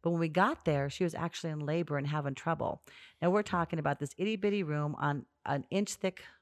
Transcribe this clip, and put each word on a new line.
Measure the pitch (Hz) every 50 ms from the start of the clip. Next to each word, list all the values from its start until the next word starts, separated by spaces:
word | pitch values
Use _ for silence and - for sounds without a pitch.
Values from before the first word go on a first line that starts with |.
But | - 170
when | 170 165
we | 165 160
got | 151 180 196 240 330 - -
there, | 170 147 139 139 143
she | - - 185
was | 170 160
actually | - 160 170 - - - 165
in | 156 151
labor | 147 143 156 170 170 151 147
and | 143 139
having | 143 147 151 139 139 135
trouble. | - - 165 160 151 - - - - - - - - - - _ _
Now, | 170 175
we're | 185 208 208
talking | - - 175 165 - - 160
about | 147 143 143 -
this | 143 139 -
itty-bitty | - 180 214 220 196 196 208 202 202 180
room | 151 151 147 147 147 -
on | - - 147 143 139 - _ _ _ _
an | - 139 143 127 _
inch | - 196 208 - -
thick | - - 190 185 - - - - _